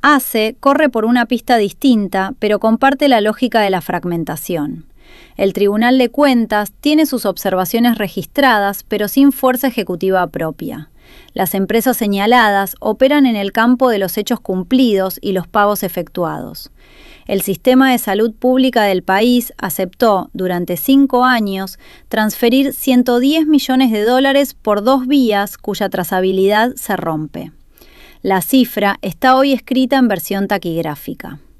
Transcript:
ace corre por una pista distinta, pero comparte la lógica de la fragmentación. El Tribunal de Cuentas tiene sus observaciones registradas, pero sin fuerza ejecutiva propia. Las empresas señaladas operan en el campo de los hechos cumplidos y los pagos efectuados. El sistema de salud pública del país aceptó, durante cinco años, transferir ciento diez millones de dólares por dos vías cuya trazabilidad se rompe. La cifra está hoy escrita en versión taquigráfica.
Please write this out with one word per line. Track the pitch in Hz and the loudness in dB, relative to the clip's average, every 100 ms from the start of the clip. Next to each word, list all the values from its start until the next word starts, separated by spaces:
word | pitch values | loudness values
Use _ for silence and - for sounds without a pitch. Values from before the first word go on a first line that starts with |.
ace | 269 285 - 226 220 - | 4 2 0 -2 -2 0
corre | 277 285 302 | 0 2 2
por | 233 214 | 0 0
una | 247 233 | 0 0
pista | 240 - 240 | -4 0 0
distinta, | 202 - 277 226 196 190 190 - | 0 0 2 2 0 -4 -4 -4
pero | 214 208 | -2 0
comparte | 220 226 269 277 294 | 0 2 2 2 2
la | 240 | 2
lógica | 208 214 247 226 | 2 -2 -2 0
de | 202 | 0
la | 185 | -2
fragmentación. | - 180 180 170 156 160 - 170 147 165 - - - - - - | -2 -6 -4 -4 -6 -8 -6 -6 -6 -10 -16 -20 -20 -20 -20 -2
El | 196 | -2
Tribunal | 190 202 208 240 262 | 0 -2 2 2 2
de | 240 | 0
Cuentas | - 285 247 220 208 208 - | 2 2 2 0 -2 -4 -4
tiene | 294 311 311 | 0 2 0
sus | 247 202 | -2 -4
observaciones | 185 202 185 185 226 240 226 | -4 -2 -2 -2 0 0 0
registradas, | 202 - - - 277 214 202 196 | -4 -6 -6 0 4 4 2 -4
pero | - 208 208 | -6 -4 -2
sin | - 277 | 4 2
fuerza | - 254 247 269 | 4 0 0 -2
ejecutiva | 240 190 180 190 190 175 | -4 -6 -4 0 0 -2
propia. | 170 160 156 156 139 151 _ _ - - | -4 -8 -6 -10 -10 -14 _ _ -20 -14
Las | - 185 | -6 -4
empresas | 196 196 226 226 233 | -2 -2 0 0 -2
señaladas | 208 202 202 247 220 202 196 - | -2 -2 2 4 4 2 -2 -6
operan | 214 214 262 294 262 | -6 2 2 4 2
en | 220 | 2
el | 196 | -2
campo | 208 233 247 262 | 0 0 2 2
de | 214 | 0
los | 202 - | -2 -4
hechos | 202 233 | -4 -6
cumplidos | - 185 175 254 254 196 190 190 | -4 -6 0 2 2 2 -2 -4
y | 202 | -4
los | 185 175 | -4 -2
pagos | 214 202 208 | 0 0 0
efectuados. | 190 - 170 - 170 151 - - - _ _ - - - - | -4 -8 -8 -6 -6 -6 -12 -16 -20 _ _ -20 -20 -20 -6
El | 196 | -4
sistema | 196 185 - 254 269 | -4 -2 2 4 4
de | 240 | 0
salud | 233 196 226 | -2 -2 -2
pública | 220 254 254 262 247 | -2 0 2 2 2
del | 208 185 | 0 0
país | 180 190 233 247 233 - | 0 0 2 0 -2 -8
aceptó, | 196 - 185 _ 233 196 - | -8 -6 -8 _ 0 0 -2
durante | - 185 175 175 175 | -6 -4 -4 -4 -6
cinco | - 269 277 247 | 2 4 4 2
años, | 254 240 208 190 190 - - - - | 2 0 -2 -4 -8 -12 -20 -20 -2
transferir | 220 214 - 240 254 277 | 0 0 0 2 2 0
ciento | - - 247 247 240 | -2 2 2 4 2
diez | 262 320 302 | 2 2 2
millones | 294 - 254 262 | 2 2 2 2
de | 220 | 2
dólares | 214 254 269 277 285 | 2 2 2 2 0
por | - - 208 | -4 -2 0
dos | 214 269 254 | 2 0 2
vías | 285 240 202 202 - | 2 2 0 -2 -6
cuya | - 196 196 | -8 -4 -4
trazabilidad | 180 170 190 190 190 196 208 233 - | -4 -2 0 0 2 2 2 0 -2
se | - 185 | -6 -4
rompe. | 165 156 156 165 160 - _ _ - - - - | -2 -6 -6 -12 -14 -18 _ _ -20 -20 -20 -10
La | 190 190 | -2 -2
cifra | - 262 240 - 202 - | 2 2 2 0 -2 -2
está | 196 - 254 262 | -8 -2 2 2
hoy | 277 | 2
escrita | 262 - 254 254 269 | 0 -2 -2 0 2
en | 247 | 2
versión | 190 - 196 196 | 0 -4 -6 -2
taquigráfica. | 202 175 165 160 147 - - - 143 - | -4 -4 -6 -6 -8 -12 -14 -14 -18 -20